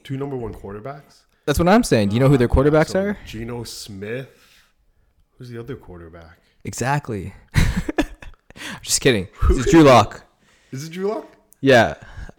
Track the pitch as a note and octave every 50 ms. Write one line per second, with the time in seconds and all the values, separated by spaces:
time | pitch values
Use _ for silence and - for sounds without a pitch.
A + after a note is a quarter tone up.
0 | _ - C3+ C3+ C#3 C#3+ C3+ B2 A#2 G#2+ G2 - - G2 G2+ G#2+ A2 C3+ D3 D3+
1 | - _ _ _ _ _ _ _ _ D3 C#3+ - E3 F3 G3+ A#3+ A#3+ - C#3+ A2+
2 | G2+ G2 G#2 A#2+ C3+ C3+ D3 B2 A#2+ A2+ - C3 C3+ D3 D3+ D3+ D#3+ - - F#3+
3 | G3 G#3 G3+ - - - A2 G#2+ A#2 A#2 A#2+ A#2+ A2+ - - - - - G2+ F#2+
4 | G2+ G#2 A#2+ C3 C3+ - _ _ _ _ _ _ _ _ _ _ _ _ _ _
5 | _ _ _ _ _ _ _ _ B2+ A#2+ A#2 A#2 A#2 B2+ B2+ - - - F2+ E2+
6 | E2+ E2 E2 E2+ E2 D#2+ - _ _ _ _ _ _ G#2+ G2+ - A#2 B2+ C#3+ D3
7 | - - A2 G2 F2+ G2 - - _ _ - - - - - - - - - -
8 | - - - - - - - _ _ _ - - - - G3 - - - - -
9 | - C#3 A#2+ G2 F2 - - - - - B2+ C3 A#2+ - E3 E3 D3+ C#3 B2 A2
10 | G#2 - - - - _ _ _ _ _ _ _ _ _ B2+ C3 D#3 E3 E3 F#3
11 | F#3+ G3+ A3 A3 - - _ _ _ _ _ _ - C3+ B2+ A#2 G#2 D#2+ D2 -
12 | - - - - - - -